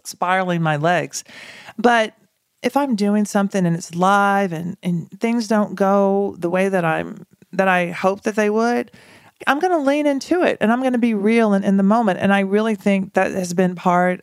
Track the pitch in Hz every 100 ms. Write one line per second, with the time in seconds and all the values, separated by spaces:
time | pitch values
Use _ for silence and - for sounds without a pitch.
0 | - - 180 190 185 175 160 151 160 175
1 | 139 - - - - - - - 233 233
2 | 214 - _ _ _ _ 247 277 277 208
3 | 202 208 208 208 196 202 180 170 - 170
4 | 185 202 202 196 196 160 175 - 185 175
5 | - 190 226 240 214 214 190 185 196 202
6 | 196 196 202 175 170 185 196 190 165 160
7 | 170 165 - _ _ 185 190 180 175 170
8 | 190 202 226 214 208 214 233 240 240 -
9 | - - - _ - 277 370 339 269 294
10 | 294 277 - 349 339 - 214 240 262 247
11 | 233 214 202 233 220 196 196 196 196 226
12 | 226 180 190 202 196 202 220 202 202 196
13 | 190 - 190 - 180 175 185 180 185 180
14 | 180 180